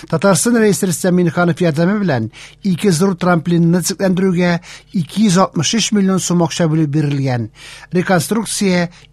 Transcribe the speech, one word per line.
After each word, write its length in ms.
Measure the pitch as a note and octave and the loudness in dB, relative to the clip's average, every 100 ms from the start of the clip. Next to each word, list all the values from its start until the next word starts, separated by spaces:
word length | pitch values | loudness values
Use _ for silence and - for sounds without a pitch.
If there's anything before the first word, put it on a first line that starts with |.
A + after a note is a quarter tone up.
| - | -6
Татарстан 480 | D#3+ G3+ F3+ A#3 A#3 | 0 2 2 2 2
рәисе 320 | G#3+ F#3 G3 | 2 2 -2
Рөстәм 320 | E3 F#3 F3+ | -2 0 2
Миңнеханов 400 | F3 F3 F3 E3 | 0 0 0 0
ярдәме 380 | F3 D3+ E3+ G#3 | 0 0 0 0
белән 300 | F#3+ B2+ A2 - - - | 0 -2 -4 -10 -20 -8
ике 260 | G3+ E3+ G#3 | -4 0 0
зур 300 | D#3 G3 F3+ | 2 0 0
трамплинны 640 | F3+ F3 D#3+ E3+ E3+ F3+ | 0 0 2 2 2 2
төзекләндерүгә 720 | E3 - F#3+ F#3 F#3+ F3 F3+ E3+ - - - | -2 -2 -2 0 0 2 0 -2 -6 -18 -8
ике 320 | G3 C#3+ F#3+ A3 | -6 -4 0 2
йөз 100 | F3+ | 2
алтмыш 300 | F#3+ F3+ C#3 A3+ | 2 0 -2 -2
өч 140 | - | 0
миллион 260 | G#3 F#3+ F#3+ | 0 0 0
сум 220 | - F3 E3 | 0 0 0
акча 220 | - E3+ | 0 0
бүлеп 160 | D#3 D#3 D3 | 0 0 0
бирелгән. 540 | D3 C#3+ C3+ B2 G#2+ - - - - | -2 -2 -2 -4 -6 -10 -20 -20 -6
Реконструкция 960 | F3+ F3 F#3 - G#3+ G3+ - G3 F3+ E3+ - - | -4 0 0 0 -4 -4 -4 0 0 -2 -8 -20